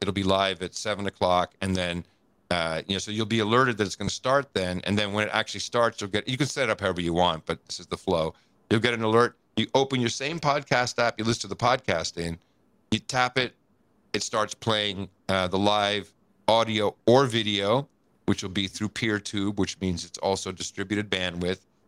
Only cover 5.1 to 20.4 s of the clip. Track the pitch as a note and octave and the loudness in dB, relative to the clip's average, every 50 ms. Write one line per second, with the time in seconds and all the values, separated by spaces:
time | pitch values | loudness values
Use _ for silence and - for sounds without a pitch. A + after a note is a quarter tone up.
5.1 | G2+ G#2 G#2+ - - G#2+ G#2+ - - G2+ - - - A#2+ A#2 A#2 A2 - G#2+ G2 | 0 -2 -2 0 0 -2 -2 -4 -6 -10 -8 -4 0 2 2 2 0 -4 -6 -4
6.1 | F#2+ G#2 - - B2+ B2+ D3 B2+ - D3 C3 A2+ G#2+ - F#2+ G2 F2+ F2 F2 E2+ | -4 -4 -2 -2 -2 -2 -2 -2 -2 -2 -2 -2 -2 0 0 -2 -2 0 -2 0
7.1 | E2 E2+ F2+ F2 D#2+ D#2+ - - E2 - _ - - - F2 - F2+ - - - | 2 2 2 2 0 -2 -4 -4 -4 -4 _ -8 -14 -12 -10 -8 -10 -6 -2 0
8.1 | F2+ D#2+ D#2+ D#2+ - _ _ _ _ _ _ - G#2+ A2+ A2 B2 A#2+ A2+ A2+ A2 | 2 2 2 0 -4 _ _ _ _ _ _ 2 2 4 4 2 2 2 2 4
9.1 | A2 A#2 A#2+ A#2 - _ _ _ - - A2+ - - C3+ C#3 C3+ C#3 B2+ A#2+ A2+ | 4 4 4 4 0 _ _ _ -4 -4 -2 2 2 2 2 2 0 0 0 0
10.1 | - - C3 C#3+ E3 E3 - D3 C#3 D3 C#3 - C#3 B2 B2 A#2+ - - A#2+ A#2 | -2 -2 -4 -6 -4 -2 0 0 0 0 0 0 0 2 0 0 0 0 0 0
11.1 | - - G#2+ A2+ A#2 - - G2 F#2+ - A#2+ B2 B2+ - - - F#2 E2 E2 - | 0 0 0 -2 -2 -2 -4 -8 -6 0 2 2 2 0 0 -2 -2 -2 -2 -4
12.1 | - F2 E2+ E2+ E2 E2 _ _ _ _ _ _ _ _ _ - - A2 - - | -6 -6 -6 -6 -6 -8 _ _ _ _ _ _ _ _ _ -4 -4 -4 -4 -2
13.1 | - B2+ B2 B2 - C3 B2+ A2+ - _ _ _ _ _ _ _ _ _ _ _ | -2 0 0 0 0 -2 -2 -2 -4 _ _ _ _ _ _ _ _ _ _ _
14.1 | - G#2 - - - A2 G#2+ G2+ - - - A#2 A2 G#2+ G#2 G#2 F#2+ F#2 G2 F#2 | -6 -4 -4 -2 0 0 0 -2 -4 -6 -2 -2 0 0 0 -2 -4 -6 -8 -10
15.1 | _ _ _ - F#2+ F#2+ F#2 F2+ F2+ F#2+ G2+ G#2 G#2 G#2+ G2+ G2+ G#2 G#2 F#2+ - | _ _ _ -2 0 0 0 2 2 2 4 4 4 4 2 2 0 -2 -4 -8
16.1 | _ _ _ _ _ _ _ - A2 A2+ A2+ A2+ A2 G#2+ G#2 G2 - _ - - | _ _ _ _ _ _ _ 4 4 4 4 4 2 2 2 0 0 _ 4 6
17.1 | A#2+ C3 C#3 B2+ A2 A#2 G#2+ G#2 G2+ G2 G2 G2+ A2+ C3+ D3 - _ _ _ _ | 8 8 8 6 2 0 0 0 0 0 2 2 2 2 0 -4 _ _ _ _
18.1 | _ _ _ - G2 - - G2 F#2 G2+ G2 F#2+ - - G#2 G#2 - - B2+ A2 | _ _ _ -2 -2 -2 -2 -6 -4 -4 -4 -4 -4 -6 -6 -6 -6 -4 -2 -2
19.1 | G#2 G#2 - - - G#2 G2 G2+ G#2 G2 F#2+ - - - G2 F#2 F2+ E2 E2+ - | -2 -2 -4 -4 -4 -4 -2 -2 0 -2 -2 -2 -4 -4 -4 -4 -4 -4 -6 -12
20.1 | - - - F#2+ F#2+ F#2 | -10 -4 -2 -2 -2 -2